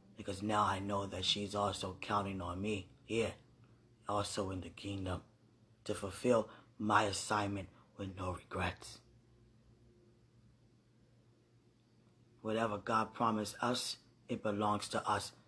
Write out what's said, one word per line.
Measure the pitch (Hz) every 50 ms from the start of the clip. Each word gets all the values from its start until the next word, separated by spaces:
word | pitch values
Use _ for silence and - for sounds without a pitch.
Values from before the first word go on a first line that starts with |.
| - - -
because | - 107 104 95 90
now | 101 107 107 104 104
I | 98 98 95
know | 98 101 101 98 98
that | 95 95 92 90
she's | - - 101 104 98 104
also | 104 101 98 92 - - 95 90 -
counting | - - 107 101 98 98 98 95
on | 87 87 87 92
me | 98 107 107 98 92 - - - -
here, | - 107 113 110 98 - - - - - - - - - - - - - _ - -
also | 101 104 98 - - 107 98 95
in | 95 92
the | 87 85
kingdom, | 82 - - 101 98 98 92 92 90 - - - - _ - - - _ - _ - _ -
to | - 104
fulfill | - - 95 90 - - 123 120 113 107 - - - - - _
my | - 107 107 104 104 110
assignment | 101 95 - - - 110 104 104 101 101 98 92 - - - - - -
with | - 101 95 92
no | 95 92 92
regrets. | 90 85 - - - 92 90 90 - - - - - - - - - - _ - - - - - - - - - - - - - - - - - - _ - _ _ - - - - _ _ - _ - _ _ _ _ - _ _ _ _ - _ _ _ _ _ - _ - _ _ _ _ _ - _ - _ _ - - - -
Whatever | - 110 110 113 113 110 104
God | 101 - - 113 110 110 101 -
promised | - 120 113 110 107 104 - - -
us, | - 120 127 123 - - - - - - - - - -
it | 123 107 -
belongs | 110 101 101 107 104 104 101 - -
to | - 110 - -
us. | 104 98 - - - - -